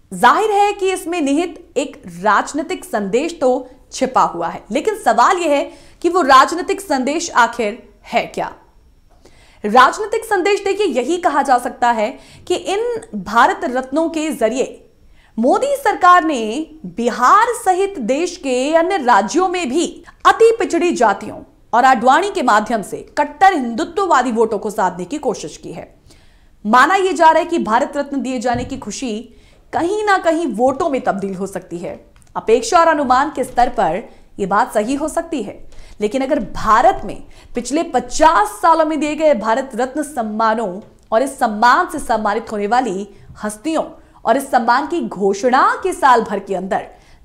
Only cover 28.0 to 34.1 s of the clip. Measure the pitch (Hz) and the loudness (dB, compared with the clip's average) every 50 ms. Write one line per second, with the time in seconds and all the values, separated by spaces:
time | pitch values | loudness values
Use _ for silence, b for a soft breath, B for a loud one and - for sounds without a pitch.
28 | 285 285 277 277 226 254 262 247 214 247 240 247 254 254 269 262 - 214 190 - | -6 -4 -6 -6 -4 -4 -6 -4 -2 -2 -4 -4 -4 -8 -10 -10 -10 -12 -10 -8
29 | - 247 208 214 247 b b b b b b b b _ - - 302 349 415 427 | -8 -6 -8 -8 -10 b b b b b b b b _ -4 -4 -2 -2 -2 -2
30 | 427 415 392 370 - 349 320 311 349 285 214 196 247 262 269 269 359 330 277 247 | 0 0 0 2 2 0 0 0 -2 -4 -2 0 0 0 0 0 -2 -2 -2 -2
31 | - 190 180 202 196 196 196 175 196 190 - 180 170 - 165 170 170 156 - - | -2 -2 -2 -2 -4 -6 -6 -8 -8 -8 -10 -12 -12 -12 -12 -12 -10 -12 -12 -14
32 | - _ _ _ _ _ _ 180 180 220 220 254 - - 381 339 330 330 320 302 | -16 _ _ _ _ _ _ -6 0 2 2 2 2 2 2 4 4 4 4 2
33 | 294 247 262 254 285 311 294 - 247 - - - 240 254 240 - 202 160 160 196 | 2 2 2 2 2 0 -2 -4 -6 -2 0 0 0 0 0 0 -2 0 -2 -4
34 | - b | -6 b